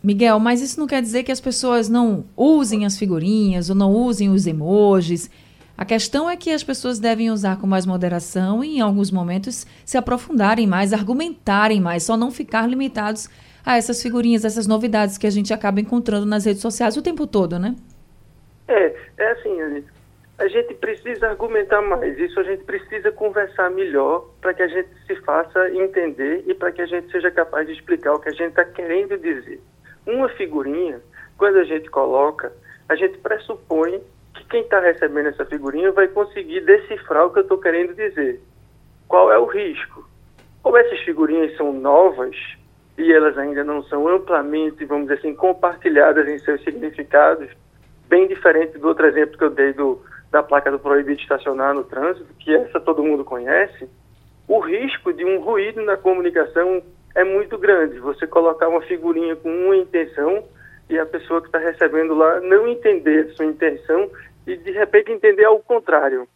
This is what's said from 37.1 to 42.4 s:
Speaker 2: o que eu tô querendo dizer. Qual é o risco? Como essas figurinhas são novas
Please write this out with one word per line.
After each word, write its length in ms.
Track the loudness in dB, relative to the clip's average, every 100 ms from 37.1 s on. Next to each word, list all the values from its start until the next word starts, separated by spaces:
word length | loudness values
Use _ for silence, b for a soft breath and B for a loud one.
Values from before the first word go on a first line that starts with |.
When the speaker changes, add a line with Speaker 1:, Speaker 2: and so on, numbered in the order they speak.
| 2
Speaker 2:
o 60 | 2
que 80 | 2
eu 80 | 0
tô 100 | 0
querendo 380 | 0 0 -2
dizer. 480 | -4 -6 -4 -4 -6 -16 _ _ _ _ _ _
Qual 240 | 6 6
é 80 | 6
o 80 | 4
risco? 600 | -2 -6 -8 -14 -18 -20 _ _ _ _ _
Como 160 | 4 6
essas 220 | 6 0
figurinhas 540 | -6 0 0 2 -2 -2
são 160 | -4
novas 640 | -2 4 6 6 2 -8 -8